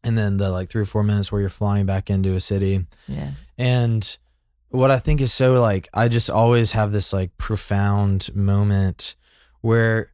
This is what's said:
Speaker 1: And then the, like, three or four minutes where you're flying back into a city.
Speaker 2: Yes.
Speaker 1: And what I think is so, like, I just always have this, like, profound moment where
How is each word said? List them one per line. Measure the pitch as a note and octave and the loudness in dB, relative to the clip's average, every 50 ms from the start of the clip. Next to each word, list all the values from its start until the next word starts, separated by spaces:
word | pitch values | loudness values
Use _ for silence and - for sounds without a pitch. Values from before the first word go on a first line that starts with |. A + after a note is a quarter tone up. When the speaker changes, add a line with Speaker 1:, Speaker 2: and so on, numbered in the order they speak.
| - | -2
Speaker 1:
And | A#2 A#2 | -2 0
then | A2 G#2 G2+ G2 | 0 0 0 0
the, | G2 G2 G2 | 0 0 0
like, | F2+ F#2 F#2+ - | -2 -4 -6 -6
three | - A2 | -4 -4
or | G#2 | -4
four | - - A2 | -2 -2 0
minutes | G#2 G#2 G#2 G#2 G2 - | 0 2 0 0 -2 -2
where | - G2+ | -2 -2
you're | G2 F#2+ | -2 -4
flying | - - G#2+ G2+ G2+ G2+ G2 | -4 -4 -2 0 0 0 0
back | F#2+ F#2+ G2 - - | 0 -2 -2 -2 -2
into | G2+ F#2+ F#2+ F#2+ F#2 | -2 0 0 0 0
a | F#2 | -2
city. | - - G2+ G2 G2 F#2+ G2 F#2+ F2 - - _ _ - | -2 -2 -2 0 0 0 0 -2 -4 -6 -12 _ _ -10
Speaker 2:
Yes. | - C#2+ C#2+ C#2 C#2 - - - - - | -8 -8 -8 -8 -10 -10 -14 -14 -8 -4
Speaker 1:
And | B2 B2 B2 B2 A#2+ A#2 A2+ A2 G#2 - - - _ _ _ _ _ _ _ _ _ _ | -2 0 2 2 2 0 0 -2 -2 -4 -8 -10 _ _ _ _ _ _ _ _ _ _
what | - B2+ C3 C3+ | 0 2 2 4
I | C3+ B2 | 2 2
think | - - D3+ C#3+ | 2 0 0 2
is | C3+ A#2+ | 2 0
so, | - - C3 B2+ B2+ B2+ | 0 2 2 4 4 4
like, | A#2+ A2 G2+ F#2+ - - | 4 2 2 0 -4 -4
I | - G#2 A#2 | -2 0 2
just | A#2+ A#2 A#2 - - | 2 2 0 0 0
always | - G#2+ A#2 A#2+ A#2+ A#2+ A2+ G#2+ | 2 2 4 4 4 4 2 2
have | - A2 G#2+ G2+ | 0 0 0 0
this, | G#2 G#2 F#2+ - | 0 -2 -2 -2
like, | - F#2+ F#2+ F2+ _ | -2 -2 -4 -4 _
profound | - - - A2 G2+ - - G2+ G2 G2+ G2+ G2+ G#2 G2+ G2+ G2 F#2+ - - - | -10 -6 -4 -4 -6 -2 -2 0 0 2 2 2 2 2 2 0 -2 -2 -4 -4
moment | G2+ G2 G2 G2 G2+ G#2 G#2 G2+ G2 G2 F#2+ F2 - - - - _ _ _ _ _ _ _ _ _ | -2 0 2 2 2 2 2 2 2 0 0 -2 -4 -8 -10 -10 _ _ _ _ _ _ _ _ _
where | - A2+ A2+ A#2 A2+ A2+ A2+ A2+ A2 - | -2 0 2 2 2 2 0 -2 -4 -6